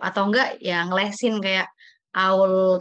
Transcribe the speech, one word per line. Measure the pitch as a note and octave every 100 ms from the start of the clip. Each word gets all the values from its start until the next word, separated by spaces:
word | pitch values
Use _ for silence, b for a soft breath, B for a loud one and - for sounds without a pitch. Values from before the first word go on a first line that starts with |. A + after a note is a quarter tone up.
| F#3
Atau | G3+ G3+
enggak | A3+ B3+ -
ya | F#3 F3 F3
ngelesin | F#3 G#3 G#3 A#3+ G#3+
kayak | G3 F#3+ F3 - B B _ F#3
Aul | F#3+ F#3+ F#3+ F#3+ F#3 F3+